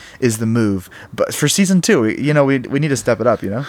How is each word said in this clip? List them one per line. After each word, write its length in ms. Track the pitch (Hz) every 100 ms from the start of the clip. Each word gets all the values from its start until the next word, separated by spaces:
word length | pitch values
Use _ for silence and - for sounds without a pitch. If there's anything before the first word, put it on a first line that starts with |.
| - -
is 200 | 127 110
the 80 | 113
move. 420 | 113 107 98 - - -
But 220 | - -
for 120 | - 147
season 360 | - 190 190
two, 180 | 170 190
we, 180 | 110 -
you 140 | 135
know, 140 | 147 139
we, 140 | 135
we 180 | - 139
need 80 | 156
to 80 | 131
step 240 | - 110
it 60 | 113
up. 160 | 107
You 80 | 95
know, 160 | 107